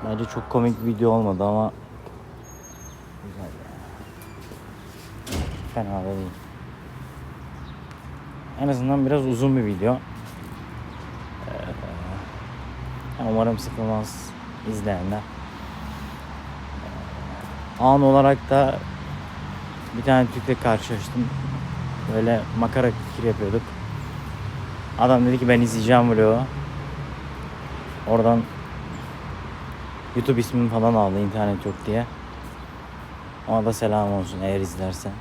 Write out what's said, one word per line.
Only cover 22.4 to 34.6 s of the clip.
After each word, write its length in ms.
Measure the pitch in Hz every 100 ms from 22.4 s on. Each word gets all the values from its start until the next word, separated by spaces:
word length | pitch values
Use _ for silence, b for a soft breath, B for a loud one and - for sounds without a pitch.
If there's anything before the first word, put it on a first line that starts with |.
| - 113
makara 320 | 113 127 123
fikir 380 | 101 - - 113
yapıyorduk. 340 | 110 101 113 - - - - - - - - - - - - - -
Adam 280 | 123 127 123
dedi 120 | 123
ki, 100 | 123
"Ben 120 | 120
izleyeceğim 500 | 117 113 107 123 120
vlogu." 280 | 110 110 117 135 - - - - - - - - - - - - - - - -
Oradan 340 | 117 113 117 117 - - - - - - - - - - - - - - - - 123
YouTube 240 | 117 120
ismimi 300 | 113 123 117
falan 240 | 113 113
aldı, 260 | 113 101 98
internet 460 | 101 107 104 95 101
yok 80 | 95 -
diye. 200 | 110 120 - - - - - - - - - - - - - -
Ona 160 | 113 107
da 60 |
selam 400 | 110 110 107 101
olsun 260 | 101 90 95
eğer 180 | 95 98